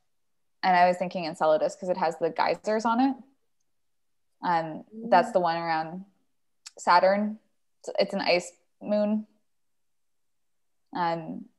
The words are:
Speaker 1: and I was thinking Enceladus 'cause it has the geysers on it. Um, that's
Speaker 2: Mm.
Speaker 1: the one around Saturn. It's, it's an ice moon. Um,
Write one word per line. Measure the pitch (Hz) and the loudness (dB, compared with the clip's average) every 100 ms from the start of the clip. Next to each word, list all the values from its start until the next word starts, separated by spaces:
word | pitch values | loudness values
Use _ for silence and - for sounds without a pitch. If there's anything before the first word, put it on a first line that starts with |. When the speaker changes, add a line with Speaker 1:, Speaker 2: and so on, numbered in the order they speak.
| _ _ _ _ _ _ | _ _ _ _ _ _
Speaker 1:
and | 190 180 | 2 4
I | 180 | 4
was | 180 | 2
thinking | 180 185 160 | -4 -6 -8
Enceladus | 180 156 156 185 - | -2 2 2 0 -4
'cause | 185 | -4
it | 180 | -2
has | 165 170 | -2 -2
the | 165 | -4
geysers | 160 156 165 208 220 226 | 0 -2 -2 -2 -2 0
on | 226 | 2
it. | 269 262 - _ _ _ _ _ _ _ _ _ _ _ | 0 0 -12 _ _ _ _ _ _ _ _ _ _ _
Um, | 180 170 160 156 - 220 226 | -2 -2 -2 -10 -14 -14 4
that's | 180 - | 4 4
Speaker 2:
Mm. | |
Speaker 1:
the | 185 | 0
one | 175 170 | 0 -2
around | 170 160 160 185 190 _ _ _ _ _ - - | -2 -2 -4 -10 -16 _ _ _ _ _ -20 -8
Saturn. | - 175 185 202 214 214 _ _ _ _ | 4 6 6 2 -2 -6 _ _ _ _
It's, | - - | -8 -2
it's | 202 | -2
an | - | 0
ice | - 175 180 _ _ _ | 0 0 0 _ _ _
moon. | - 208 208 214 214 _ _ _ _ _ _ _ _ _ _ _ _ _ _ _ _ | -4 -2 0 -2 -4 _ _ _ _ _ _ _ _ _ _ _ _ _ _ _ _
Um, | 180 170 165 160 - - | -4 -2 -2 -6 -12 -14